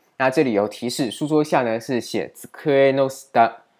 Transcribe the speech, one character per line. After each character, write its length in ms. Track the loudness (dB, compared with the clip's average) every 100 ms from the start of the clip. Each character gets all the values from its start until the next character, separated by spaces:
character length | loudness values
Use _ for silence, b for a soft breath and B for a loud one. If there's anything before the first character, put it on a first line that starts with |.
| _ -2
那 100 | 0
这 140 | 2
里 100 | 2
有 140 | 2 0
提 220 | -4 -8
示， 220 | -4 -4
书 160 | -4 0
桌 160 | 0
下 180 | 2 0
呢 180 | 0 -4
是 220 | -4 -6
写 300 | -4 -6 -6
机 160 | -12 -20 -8 0 4 4
の 160 | 4 -2
下， 540 | -4 -2 2 2 0 _